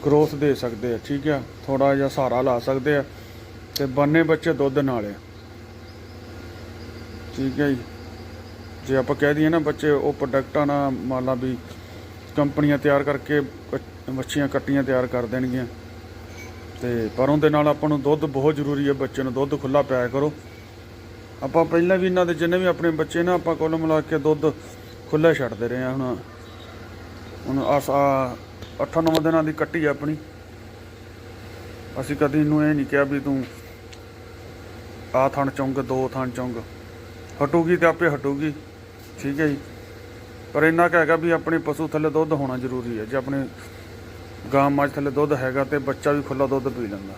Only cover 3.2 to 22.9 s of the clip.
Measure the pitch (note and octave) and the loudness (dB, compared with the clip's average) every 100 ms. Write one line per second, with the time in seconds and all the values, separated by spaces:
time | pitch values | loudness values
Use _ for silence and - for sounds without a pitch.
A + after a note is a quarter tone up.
3.2 | - - - - - - C#3 C3 C#3+ D#3+ | -16 -18 -16 -18 -12 -4 -2 2 4 6
4.2 | D#3+ D#3 E3 C#3 C#3 C3+ C3+ A#2+ G#2 G2+ | 6 2 2 2 2 4 2 0 -4 -8
5.2 | - - - - - - - - - - | -16 -18 -18 -18 -18 -18 -18 -18 -16 -16
6.2 | - - - - - - - - - - | -16 -14 -14 -14 -14 -14 -14 -14 -14 -14
7.2 | - - C3+ C3 D3 B2+ - - - - | -10 -4 -2 0 0 0 -4 -14 -14 -14
8.2 | - - - - - - - C3 B2+ C#3 | -14 -14 -16 -16 -16 -14 0 0 2 2
9.2 | C#3+ D3 D#3 E3 D3 C#3+ D3+ C#3+ D3 C#3 | 4 4 4 2 0 0 2 2 2 0
10.2 | C3+ C3+ C3 D#3 C#3+ C#3+ C#3 B2+ A2 C3 | 0 0 0 0 2 2 0 -2 -2 -2
11.2 | B2+ B2+ B2+ B2 - - - - - - | 0 -2 -2 -4 -10 -16 -16 -16 -16 -18
12.2 | - - C#3+ C3+ D3 C#3+ D3 C#3+ C#3 C#3 | -6 0 2 4 4 4 6 4 4 -2
13.2 | - D3 C3+ - - C#3 - - - C3 | 2 0 0 -8 -6 -6 -6 -12 -6 -6
14.2 | B2+ D3 C#3 C#3 - C#3 C3 B2+ B2 B2 | -2 0 0 0 2 0 4 2 2 -2
15.2 | A#2 B2+ C3 B2+ B2 - - - - - | -2 -2 0 -2 -4 -10 -16 -16 -16 -16
16.2 | - - - - - - A#2+ A#2 A2 A#2+ | -16 -14 -14 -14 -16 -6 -2 0 0 2
17.2 | C3 D3+ D#3 D3+ D3+ C#3+ D3+ D3 C3+ D#3 | 4 6 6 6 4 4 2 2 4 2
18.2 | D3+ C3+ C#3+ C#3+ C#3+ C#3+ C#3 C3+ C3+ - | 2 2 2 2 0 2 2 2 0 -2
19.2 | C3 B2 C#3 C#3+ C#3 C#3+ C3+ C3 B2 C3 | -2 0 0 0 2 2 4 0 2 0
20.2 | D3+ D3+ - - - - - - - - | 0 -2 -16 -18 -18 -18 -18 -18 -16 -16
21.2 | - - C3+ D#3+ D#3+ E3+ F3 F#3+ F#3 F3+ | -18 -8 0 2 4 4 4 4 4 4
22.2 | F3 D#3 E3+ F3+ F#3 D#3+ E3+ | 2 2 2 4 2 2 0